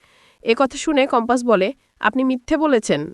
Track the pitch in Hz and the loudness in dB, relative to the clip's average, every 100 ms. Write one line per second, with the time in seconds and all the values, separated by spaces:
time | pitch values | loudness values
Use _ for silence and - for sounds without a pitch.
0 | _ _ _ _ - 226 269 - - 285 | _ _ _ _ -2 0 0 -2 -2 0
1 | 269 247 226 247 240 196 196 - _ _ | 2 0 0 0 2 2 0 -4 _ _
2 | 226 262 262 254 - 302 311 240 - 147 | -2 0 -2 -2 -2 0 2 0 0 -2
3 | 151 | -4